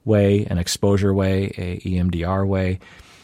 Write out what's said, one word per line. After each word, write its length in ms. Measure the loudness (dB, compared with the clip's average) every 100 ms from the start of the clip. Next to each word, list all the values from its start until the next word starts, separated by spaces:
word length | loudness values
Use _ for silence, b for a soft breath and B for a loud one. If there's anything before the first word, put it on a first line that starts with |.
way, 420 | 0 2 4 2 0
an 80 | -4
exposure 560 | -4 -2 0 2 2
way, 400 | 2 2 0 -2 -6
a 240 | -8 -6 -4
E 100 | 0
M 120 | 0
D 160 | -2 -2
R 200 | -2 0
way. 340 | 0 -2 -4 B B B B